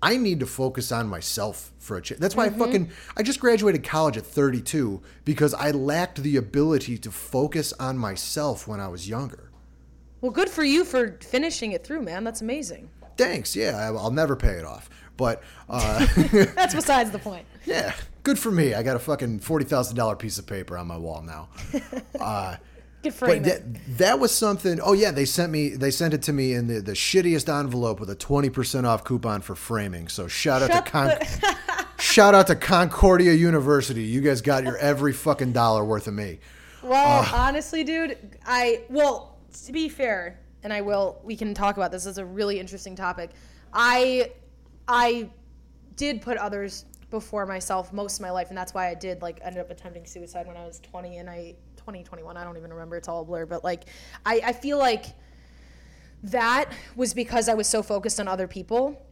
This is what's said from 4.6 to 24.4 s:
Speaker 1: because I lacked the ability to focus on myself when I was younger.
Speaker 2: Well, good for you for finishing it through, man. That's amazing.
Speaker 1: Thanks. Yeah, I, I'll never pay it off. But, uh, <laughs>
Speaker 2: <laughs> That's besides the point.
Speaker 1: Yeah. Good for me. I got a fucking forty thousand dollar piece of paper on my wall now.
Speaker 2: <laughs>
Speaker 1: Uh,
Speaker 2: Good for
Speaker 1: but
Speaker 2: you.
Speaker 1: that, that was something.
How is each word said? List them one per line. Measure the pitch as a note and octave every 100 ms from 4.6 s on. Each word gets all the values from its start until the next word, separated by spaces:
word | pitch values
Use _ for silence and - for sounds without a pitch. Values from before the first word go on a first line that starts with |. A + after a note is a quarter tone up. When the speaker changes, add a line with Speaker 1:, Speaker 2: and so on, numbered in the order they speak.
| - D#3 B2 G2 - -
Speaker 1:
because | - D3 D3
I | - D3
lacked | C#3+ C3+ D3+ F3 -
the | C#3 C#3
ability | G#2 C#3+ D3+ D3+ - A2+
to | A2
focus | - - C3 D3 D#3+ D3 -
on | C3 C3
myself | A2+ F#2+ - - D3+ A2+ -
when | G#2+
I | G2
was | F2 F2+
younger. | A2+ C3+ - - - - - - - - -
Speaker 2:
Well, | B3+
good | B3 F#4
for | -
you | D4+ D4
for | F4+ B3+ A#3 F3
finishing | - B3 D#4+ E4 A3
it | F#3
through, | - D#4
man. | G#3+ F3
That's | A3+ A3+
amazing. | A3 C#4 A#3+ D3 - - - -
Speaker 1:
Thanks. | F3 E3+ G#2+ F#2+
Yeah, | A2+ A2
I, | A2
I'll | A2 G#2
never | C3+ D#3 C3+
pay | - F#2
it |
off. | D#2+ A1 - - - -
But, | B2 A2+ - - -
uh, | B2 A2 G#2+ C#4
<laughs> |
Speaker 2:
<laughs> | - D#3 G#3 F#3+
That's | - F4+
besides | D4+ D4+ C4+ A3+
the | G3+
point. | G#3+ F#3 - -
Speaker 1:
Yeah. | - - G3 - - -
Good | - B3+
for | A#3
me. | F#3 D3
I | G#2
got | A#2
a | B2
fucking | A#2+ C#3+ B2 G#2+
forty | - D#3+
thousand | C#3 C#3+ A#2+ A#2+
dollar | A2+
piece | G#2 A2 -
of | F2+
paper | G2+ F2+ F2
on | F2
my | E2+
wall | E2 D#2+
now. | D#2+ D#2 D#2 - -
Speaker 2:
<laughs> | C#4+ - B3+ B3+ C#4
Speaker 1:
Uh, | A3+ G#3 F#3+ F3 - - - -
Speaker 2:
Good | D#4
for | - B3+
Speaker 1:
but | D#3+
Speaker 2:
you. |
Speaker 1:
that, | D3 - A#2 A#2 - A#2+
that | F#3 C4+
was | B3
something. | -